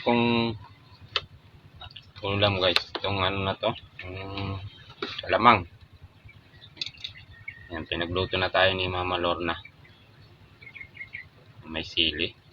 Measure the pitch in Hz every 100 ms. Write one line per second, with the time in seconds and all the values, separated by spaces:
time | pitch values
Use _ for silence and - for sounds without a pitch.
0 | - 120 117 117 117 113 - - - -
1 | - - - - - - - - - -
2 | - - 101 101 101 98 92 87 - -
3 | 98 98 92 98 98 95 107 - - -
4 | 92 95 95 98 98 98 101 - - -
5 | - - - 92 117 107 85 - - -
6 | - - - - - - - - - -
7 | - - - - - - - 82 80 80
8 | 85 87 92 92 92 92 95 92 92 90
9 | 90 90 87 85 87 82 - - - -
10 | - - - - - - - 1077 1077 -
11 | 1047 - - - - - 80 80 80 -
12 | 82 76 92 - -